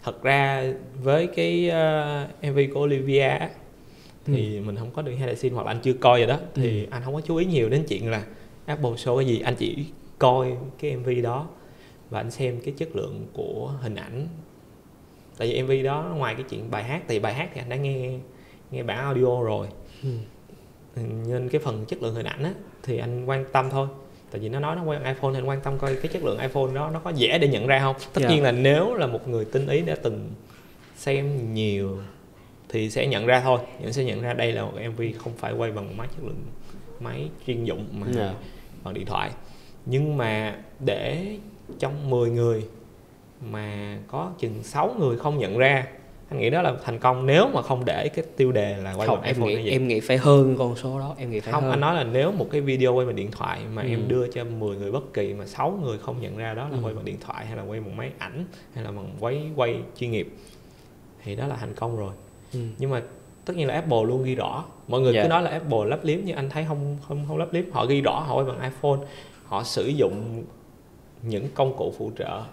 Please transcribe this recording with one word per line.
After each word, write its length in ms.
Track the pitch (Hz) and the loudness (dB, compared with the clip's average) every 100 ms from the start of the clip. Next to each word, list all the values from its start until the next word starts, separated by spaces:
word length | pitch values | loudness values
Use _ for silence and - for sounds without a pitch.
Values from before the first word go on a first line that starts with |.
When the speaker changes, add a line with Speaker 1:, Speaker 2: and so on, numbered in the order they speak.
Speaker 1:
thật 200 | - - | -6 -2
ra 500 | 131 139 139 135 131 - - 135 | 4 4 4 2 -2 -4 -8 -2
với 240 | 131 151 175 | 4 4 4
cái, 420 | 170 170 170 175 | 0 2 2 2
ờ, 580 | 165 156 156 147 147 143 - | 4 4 2 0 -4 -6 -4
M 120 | 147 | 0
V 60 | 139 139 | 2 2
của 60 | 139 | 2
Olivia 420 | 143 135 135 139 | 2 2 4 6
á, 280 | 135 143 156 - - - - - - - - | 6 2 -2 -6 -20 -20 -20 -20 -20 -10 0
thì 320 | 135 107 104 | 2 2 -2
Speaker 2:
Ừ. 60 | 104 | -4
Speaker 1:
mình 100 | 101 | -4
không 160 | 113 | -6
có 100 | 151 | -6
được 100 | 147 | -6
behind 180 | 123 127 | -2 -2
the 60 | 117 | 0
scene 200 | 127 123 | 0 0
hoặc 100 | - | -2
là 60 | |
anh 80 | 117 | 0
chưa 100 | 131 | 2
coi 260 | 127 127 123 | 6 8 8
rồi 80 | 113 | 6
đó, 100 | 147 - - | 2 0 0
thì 280 | 120 107 | 2 2
Speaker 2:
Ừ. 40 | 104 | -2
Speaker 1:
anh 100 | 127 131 | -6 -4
không 80 | |
có 80 | 143 | -6
chú 140 | 151 165 | 0 0
ý 100 | 185 | 4
nhiều 240 | 156 110 | 4 4
đến 140 | 139 156 | 4 2
chuyện 240 | 95 113 | -2 0
là 120 | 110 - - - - - | -2 -4 -14 -20 -14 -8
Apple 260 | 147 127 | -2 -2
show 260 | 117 131 123 | 0 2 2
cái 80 | 135 | 4
gì. 140 | 113 | 2
Anh 160 | - 120 | 0 0
chỉ 300 | 104 - 151 - - - | -2 -2 -6 -10 -18 4
coi 340 | 131 127 127 123 135 - | 6 6 2 -2 -8 -6
cái 160 | 147 131 | -4 -2
M 80 | |
V 60 | 127 123 | 0 0
đó 240 | 117 127 160 - - - - - - | 0 -2 -6 -14 -20 -20 -20 -20 -8
và 100 | 110 | -6
anh 120 | 113 | -6
xem 280 | - 131 120 143 | -2 -2 -2 -6
cái 80 | 139 | -6
chất 180 | 160 - | -4 -4
lượng 300 | - 104 110 | -4 -6 -10
của 380 | - - 110 127 139 | -8 -6 -6 -6 -6
hình 140 | 120 90 | -6 -6
ảnh. 320 | 85 120 165 165 - - - - - - - - - - | -8 -8 -8 -10 -16 -20 -20 -20 -20 -20 -20 -20 -20 -4
Tại 100 | 113 | -2
vì 140 | 123 | 0
M 60 | 131 | 2
V 40 | 135 135 | 2 2
đó 280 | 147 170 160 | 0 -2 -2
ngoài 180 | 123 117 | -2 -2
cái 80 | 131 | -6
chuyện 220 | 107 113 | -8 -6
bài 120 | 107 | -4
hát, 180 | 113 156 - | -4 -6 -2
tại 100 | 110 | 0
vì 60 | |
bài 100 | 110 | 0
hát 160 | 120 175 | -2 -6
thì 80 | 131 | -8
anh 80 | 120 | -6
đã 60 | 131 | -4
nghe, 440 | 139 135 127 127 - - - - - | -2 -2 -4 -8 -12 -20 -20 -20 -12
nghe 120 | 131 | -8
bản 140 | 117 104 | -4 -4
audio 460 | 139 127 127 123 | 0 4 4 4
rồi. 240 | 113 104 101 - - - | 2 0 -4 -10 -18 -8
Speaker 2:
Ừ. 60 | 135 117 107 - - - - - - - | -6 -6 -8 -16 -20 -20 -20 -20 -12 -8
Speaker 1:
Ừ, 60 | 113 113 113 | -6 -4 -2
nên 220 | 123 127 | -2 0
cái 120 | 147 | 0
phần 240 | 139 110 107 | 0 -4 -6
chất 180 | - | -4
lượng 120 | 113 113 | -4 -4
hình 100 | 110 | -4
ảnh 180 | - | -2
á, 100 | 151 196 - - | -4 -4 -14 -12
thì 140 | - 120 | -4 -2
anh 280 | 117 123 127 | -2 -4 -2
quan 200 | 135 131 | -2 2
tâm 180 | 139 131 | 2 2
thôi. 180 | 135 135 - - - - | 0 -2 -4 -18 -20 -12
Tại 100 | 104 | -6
vì 80 | 107 | -4
nó 100 | 131 | -2
nói 160 | 147 165 | -2 -2
nó 80 | |
quen 200 | 160 147 | -2 -2
iPhone 280 | 131 135 139 | -2 0 0
thì 40 | 131 | 0
anh 80 | 127 | -2
quan 160 | 135 | -2
tâm 160 | 139 139 | -2 0
coi 180 | 139 135 | 0 0
cái 120 | 156 | -2
chất 160 | 185 | 0
lượng 160 | 139 107 | 0 0
iPhone 340 | 127 139 131 | -2 0 0
đó 160 | 131 156 | 0 -2
nó 60 | 160 | -4
có 100 | 175 | -2
dễ 280 | 151 110 160 | 2 4 6
để 100 | 143 | 4
nhận 200 | 117 120 | 4 4
ra 120 | 135 | 4
không. 160 | 135 131 - | 4 0 -2
Tất 80 | 170 | 2
Speaker 2:
Dạ. 60 | 127 | 4
Speaker 1:
nhiên 140 | 160 | 6
là 80 | 139 | 6
nếu 440 | 120 135 147 202 240 | 6 6 8 4 2
là 120 | 139 | 0
một 200 | 117 131 | 0 -2
người 180 | 117 107 | -2 0
tinh 220 | 135 139 | 0 2
ý 140 | 143 | 2
đã 140 | 170 151 | 2 0
từng 280 | 117 107 107 110 - - - - - - | -2 -2 -8 -12 -16 -20 -20 -20 -20 -6
xem 580 | - 139 143 139 113 | 0 0 0 -2 -2
nhiều 440 | 110 107 101 98 95 98 - - - - - - | 0 2 2 0 -4 -10 -16 -20 -20 -20 -20 -4
thì 200 | 113 110 | -2 0
sẽ 180 | 127 127 | 0 2
nhận 180 | 107 117 | 2 6
ra 160 | 127 | 6
thôi. 180 | 131 120 - - | 6 2 2 -8
Những 120 | 110 | -6
sẽ 100 | 127 | -2
nhận 180 | 127 104 | -2 -2
ra 120 | 120 | -2
đây 180 | 120 117 | 0 0
là 120 | 113 | 0
một 100 | 104 - 113 | -4 -6 -8
M 40 | 113 | -4
V 60 | 117 110 | -4 -4
không 160 | 117 113 | -10 -8
phải 160 | 113 | -6
quay 180 | 113 117 | -2 -4
bằng 260 | 107 101 101 | -4 -8 -8
máy 100 | 113 - | -6 -6
chất 100 | 110 | -8
lượng, 160 | 107 - - - - - - | -8 -8 -10 -12 -14 -14 -12
máy 300 | 120 127 151 156 - | -10 -8 -8 -8 -4
chuyên 160 | 117 | -2
dụng 220 | 113 82 104 | -2 -4 -6
mà 160 | 104 101 | -6 -2
Speaker 2:
Dạ. 220 | 123 98 95 - - - - | 0 -2 -4 -12 -16 -16 -14
Speaker 1:
bằng 100 | - | -10
điện 120 | 101 98 | -8 -4
thoại. 260 | 95 101 - - - - - - | -2 -2 -6 -14 -16 -18 -14 -2
Nhưng 320 | 131 151 143 | 0 2 0
mà 380 | 113 107 110 101 - - | 0 0 -2 -6 -14 -4
để 560 | 131 101 110 147 196 208 - - - - | -2 0 -2 -4 -6 -8 -14 -18 -16 -6
trong 300 | 135 143 143 | -4 -4 0
mười 200 | 123 117 | 2 4
người 340 | 117 117 110 107 - - - - - - - 113 | 4 2 2 -4 -14 -20 -20 -20 -20 -20 -16 -10
mà 460 | 107 107 104 104 104 104 | -8 -6 -6 -8 -10 -8
có 240 | 139 180 175 | -6 -6 -6
chừng 240 | 117 110 | -6 -6
sáu 320 | 110 143 180 247 | -4 0 0 2
người 180 | 139 117 | 2 2
không 200 | 147 147 | 0 0
nhận 200 | 98 110 | 0 4
ra, 300 | 131 139 127 - - - - | 6 6 0 -12 -20 -20 -8
anh 100 | 139 | 0
nghĩ 100 | 113 | 2
đó 120 | 160 | 4
là 120 | 170 127 | 2 0
thành 160 | - 113 | -4 2
công 260 | 127 127 131 | 2 4 6
nếu 240 | 151 254 | 6 6
mà 80 | 220 | 2
không 240 | 110 127 123 | 0 0 2
để 240 | 76 - | 0 -2
cái 160 | - 160 - | -4 -6 2
tiêu 140 | 127 | 4
đề 260 | 120 101 101 | 4 2 -2
là 160 | 95 | -4
quay 140 | 95 110 | 0 2
Speaker 2:
Không, 80 | 110 | 2
Speaker 1:
bằng 100 | - | 0
Speaker 2:
em 100 | 123 | 2
Speaker 1:
iPhone 120 | 110 | 2
Speaker 2:
nghĩ, 80 | 110 | 2
Speaker 1:
hay 80 | |
gì. 80 | 113 | 2
Speaker 2:
em 160 | 131 131 | 2 4
nghĩ 120 | 110 | 2
phải 180 | 113 131 | 4 6
hơn 380 | 143 143 131 131 | 10 10 8 4
con 180 | 123 120 | 0 -2
số 240 | 131 135 | -4 -4
đó, 160 | 139 - | -6 -6
em 140 | 123 | -4
nghĩ 80 | 110 | -4
phải 120 | 110 | 0
Speaker 1:
Không, 100 | 151 | 0
Speaker 2:
hơn. 80 | 135 | 2
Speaker 1:
anh 80 | 139 | 2
nói 160 | 151 170 | 2 2
là 80 | |
nếu 280 | 117 123 156 | 2 2 2
một 160 | 202 113 | 0 0
cái 100 | 151 | 0
video 320 | 139 131 127 | 2 4 4
quay 120 | 127 127 | 4 2
bằng 100 | 104 | -2
điện 160 | 101 | -4
thoại 300 | - 90 87 107 | -4 -4 -4 -6
mà 80 | 110 | -4
Speaker 2:
Ừ. 60 | 127 | -2
Speaker 1:
em 200 | 113 107 | 0 2
đưa 200 | 127 120 | 2 0
cho 160 | 123 | -4
mười 340 | 117 113 107 98 | -6 -4 -4 -2
người 140 | 101 | -4
bất 220 | 127 139 | -4 -4
kỳ 200 | 117 101 | -2 -2
mà 120 | 101 98 | -4 -10
sáu 340 | - 139 202 | -2 -2 0
người 140 | 139 107 | -4 -4
không 240 | - 123 | -6 -6
nhận 160 | 98 101 | -8 -6
ra 160 | 113 | -6
đó 160 | 110 143 | -6 -4
là 80 | 135 | -4
Speaker 2:
Ừ. 60 | |
Speaker 1:
quay 100 | 113 | -4
bằng 120 | 110 101 | -4 -8
điện 120 | 101 | -10
thoại 260 | - - 110 | -10 -10 -8
hay 120 | 113 | -8
là 60 | |
quay 160 | 101 110 | -8 -8
bằng 180 | 104 107 | -8 -8
máy 140 | 127 139 | -8 -8
ảnh 280 | 92 127 180 - - | -10 -8 -10 -12 -14
hay 100 | 123 | -10
là 80 | 110 | -8
bằng 180 | 101 98 98 | -8 -10 -6
quay, 220 | 113 143 151 147 | -4 -4 -4 0
quay 200 | 120 120 120 - | 0 0 -6 -6
chuyên 120 | 120 | -2
nghiệp 160 | 110 82 - - - - - - - - - | -2 -4 -10 -20 -20 -20 -20 -20 -20 -20 -14
thì 120 | 107 101 | -10 -6
đó 120 | 139 | -4
là 80 | 123 | -4
thành 180 | 113 | -8
công 240 | 104 113 117 | -6 -4 -4
rồi. 160 | 98 98 - - - | -6 -10 -18 -20 -10
Speaker 2:
Ừ. 60 | 127 117 104 | -8 -8 -4
Speaker 1:
Nhưng 120 | 135 | -2
mà 120 | 127 - - - - - | -2 -4 -16 -20 -12 -8
tất 120 | 175 | -2
nhiên 100 | 139 | 0
là 60 | |
Apple 300 | 147 165 120 - | 0 2 4 4
luôn 160 | 127 | 2
ghi 120 | 131 123 | 0 0
rõ. 300 | - 127 - - - | -2 -4 -10 -16 -2
Mọi 140 | 120 | 4
người 120 | 131 | 6
Speaker 2:
Dạ. 100 | 113 | 6
Speaker 1:
cứ 60 | 127 | 6
nói 140 | 165 | 4
là 60 | 175 | 2
Apple 360 | 156 151 117 104 | -2 0 2 2
lấp 140 | 156 | 0
liếm, 160 | 165 165 196 | 0 0 -2
nhưng 100 | 147 | -4
anh 140 | 135 | -4
thấy 160 | 151 160 | -2 -2
không, 300 | 147 143 143 - | -2 -2 -6 -6
không, 180 | 147 147 | -6 -2
không 100 | 156 | -2
lấp 160 | 170 | 0
liếm. 180 | 170 185 | -2 0
Họ 140 | 135 117 | 0 4
ghi 160 | 143 | 4
rõ 180 | 139 - | 4 2
họ 160 | 151 127 | 0 0
quay 100 | 135 | 0
bằng 160 | 120 | -2
iPhone, 380 | 127 131 143 139 - - - - - | -6 0 2 2 -2 -14 -18 -20 -4
họ 180 | 98 | -4
sử 240 | 120 - 104 | -2 0 0
dụng 560 | 147 107 101 113 113 117 - - - - - - - | 4 4 2 -6 -8 -10 -16 -20 -20 -20 -20 -20 -10
những 260 | 117 104 139 | -4 -2 -4
công 240 | - 135 131 | 0 0 2
cụ 160 | 85 - | -4 -4
phụ 140 | 107 110 | -8 -6
trợ 240 | 85 92 113 | -6 -6 -10